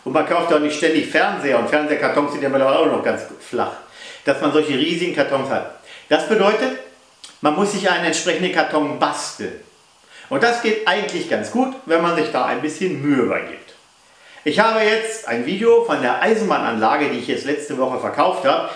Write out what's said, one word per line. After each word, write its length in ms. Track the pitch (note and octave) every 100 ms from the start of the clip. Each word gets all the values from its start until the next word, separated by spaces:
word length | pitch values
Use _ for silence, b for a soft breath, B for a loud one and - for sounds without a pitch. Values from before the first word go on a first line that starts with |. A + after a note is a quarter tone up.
Und 100 | -
man 140 | D3+ D3+
kauft 260 | E3+ E3
auch 60 | D3+
nicht 180 | D3 -
ständig 300 | E3 D#3 -
Fernseher 500 | D#3 G3 F#3+ C#3+ A#2+
und 100 | A2
Fernseherkartons 680 | D3+ D3 C#3+ C#3 D#3 D3
sind 100 | -
ja 60 | C3+
mittlerweile 280 | C3+ C3+ D3
auch 80 | D#3
noch 180 | A2+
ganz 200 | A#2 G#2 - -
flach, 320 | - A#2 F#2+ - - B B B
dass 160 | C#3 C#3
man 140 | D3+
solche 240 | D3+ D3 B2+
riesigen 380 | D#3+ E3+ F3 D3
Kartons 340 | C3+ C3+ B2+
hat. 300 | G#2+ - - B B B
Das 200 | G3+ G#3
bedeutet, 480 | G#3 G3 A3 B3+ - - - _ _ - -
man 140 | D3 D3+
muss 160 | G3+
sich 180 | G3 F#3+
einen 160 | E3+ E3+
entsprechenden 480 | D#3 F3+ E3 F3+
Karton 460 | E3+ D3+ D3+ C#3+ B2+
basteln. 600 | D3 - - - F#2+ - - _ _ _ B B B
Und 140 | F3+
das 180 | A#3 A#3
geht 260 | A3 G#3+ F#3
eigentlich 400 | G3 F3+ E3+ -
ganz 220 | G#3+ G#3+
gut, 240 | A#3+ C4 - D#3
wenn 160 | E3
man 120 | E3+ D#3+
sich 160 | C#3
da 140 | B2+ C3
ein 160 | B2
bisschen 400 | D3+ - F#3 C#3
Mühe 240 | C#3+ C3 G2+
bei 140 | E2+
gibt. 340 | - - - - _ _ B B B B
Ich 160 | D3+ C#3+
habe 240 | A3+ A3
jetzt 440 | G#3+ A3 - - -
ein 200 | A#2+ C3
Video 360 | G3 A#3 A#3 -
von 180 | C#3+
der 180 | B2+ -
Eisenbahnanlage, 880 | F#3 A3 G3 C#3+ A#2+ A2 A2+ D3+ C#3
die 80 | B2
ich 100 | B2+
jetzt 180 | A#2+ C3+
letzte 300 | C#3+ - B2+
Woche 200 | C3 A#2+
verkauft 460 | G#2 - F3 - C3+
habe. 240 | D#3+ -